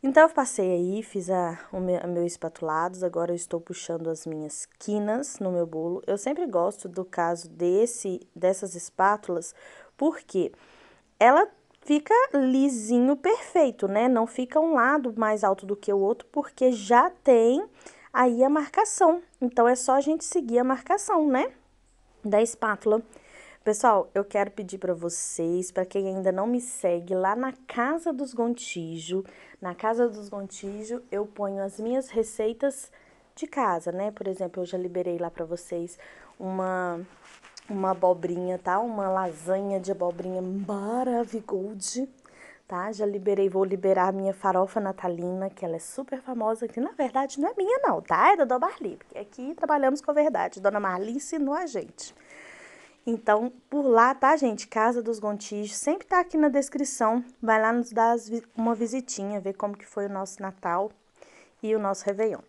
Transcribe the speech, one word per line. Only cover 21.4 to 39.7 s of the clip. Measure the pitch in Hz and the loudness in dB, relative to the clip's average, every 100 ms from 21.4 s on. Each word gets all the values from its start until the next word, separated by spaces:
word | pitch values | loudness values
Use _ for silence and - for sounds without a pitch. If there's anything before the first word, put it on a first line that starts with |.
| 494 - _ _ _ _ _ _ | 0 -6 _ _ _ _ _ _
Da | 208 208 | 0 2
espátula. | 226 - 220 202 220 214 226 - _ - - - | 2 0 -4 -2 2 0 0 -20 _ -20 -20 -6
Pessoal, | - 214 247 208 175 | -2 2 4 4 2
eu | - 202 | -2 -2
quero | 208 202 | -2 -2
pedir | - 185 190 | -4 -10 -6
pra | 185 | -4
vocês, | 175 170 170 - - 165 175 180 | -2 -4 -6 -8 -4 -2 -2 -2
pra | - 185 | -4 -2
quem | 202 190 | -2 -4
ainda | 190 190 | 0 0
não | 185 208 | 0 0
me | 247 | -2
segue, | 247 - 190 175 175 185 | -4 -4 0 -2 -2 0
lá | 185 | 0
na | 220 262 254 - | 0 -4 -8 -10
Casa | - 247 330 330 | -4 -2 0 -4
dos | 262 269 | -4 -6
Gontijo, | 233 233 240 - 180 165 165 160 185 190 - - - | -2 -2 -2 -6 -8 -8 -10 -6 -6 -6 -16 -20 -12
na | 185 | -12
Casa | 175 220 233 240 | -4 -2 2 0
dos | 214 208 | 0 -12
Gontijo, | 202 196 - 196 208 214 240 - | -12 -12 -10 -10 -10 -8 -10 -6
eu | 196 208 | -6 -6
ponho | - 202 196 | -6 -6 -4
as | 196 196 | -6 -6
minhas | 220 254 262 | -4 -2 -2
receitas | 220 220 - 220 226 277 269 - _ _ _ _ | -4 -4 -2 -4 0 -2 -2 -14 _ _ _ _
de | - 311 | -12 -8
casa, | - 233 170 175 | -2 0 0 -2
né? | 175 202 | -4 -6
Por | 208 196 | -6 -8
exemplo, | 190 185 180 | -6 -6 -6
eu | 180 | -6
já | 185 | -6
liberei | 180 175 180 175 | -4 -4 -4 -4
lá | 170 | -6
pra | - 165 | -6 -8
vocês | 170 - 170 175 - - - - _ | -8 -8 -8 -8 -12 -20 -20 -20 _
uma, | 190 190 185 185 180 170 185 - - - - - - | -8 -4 -2 -2 -4 -6 -10 -18 -20 -20 -20 -20 -10
uma | 202 190 | -4 -2
abobrinha, | 185 185 175 175 175 180 185 | 2 2 2 0 -4 -4 -4
tá? | - 185 | 0 0
Uma | 240 214 196 | 0 -4 -2
lasanha | 190 185 156 165 190 202 | 0 -2 -6 -4 -2 0